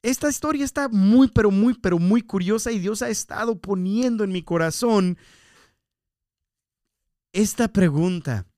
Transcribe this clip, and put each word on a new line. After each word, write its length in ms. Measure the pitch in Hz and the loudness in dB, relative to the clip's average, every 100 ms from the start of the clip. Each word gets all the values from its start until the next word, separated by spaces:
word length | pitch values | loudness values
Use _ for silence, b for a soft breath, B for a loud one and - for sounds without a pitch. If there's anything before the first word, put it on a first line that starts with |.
Esta 260 | 226 262 294 | -4 -2 -4
historia 360 | 277 302 302 277 | -4 -4 -2 -4
está 240 | - 277 | -4 -2
muy, 380 | 214 190 240 262 | 2 4 6 6
pero 240 | - 214 | 4 2
muy, 240 | 196 233 240 | 2 2 0
pero 240 | 190 175 | -2 0
muy 240 | 175 226 | 2 2
curiosa 480 | - 196 180 220 240 | 0 -4 -2 -2 -2
y 80 | 226 | -4
Dios 240 | 180 214 | -4 -4
ha 60 | 240 | -4
estado 500 | 214 - - 233 208 | -6 -8 -6 -4 -6
poniendo 640 | - 196 185 214 254 226 | -4 -4 -2 0 -2 -2
en 80 | 202 | -4
mi 100 | 185 | -4
corazón 760 | 160 170 165 - 240 214 185 175 b b b b b b _ _ _ _ _ _ _ _ _ _ _ _ _ _ _ | -4 -2 -2 -2 0 2 0 -4 b b b b b b _ _ _ _ _ _ _ _ _ _ _ _ _ _ _
esta 340 | 190 208 - 226 | -2 -2 0 -2
pregunta. 800 | 196 180 143 175 175 143 113 92 | 2 2 2 -2 -2 -6 -6 -8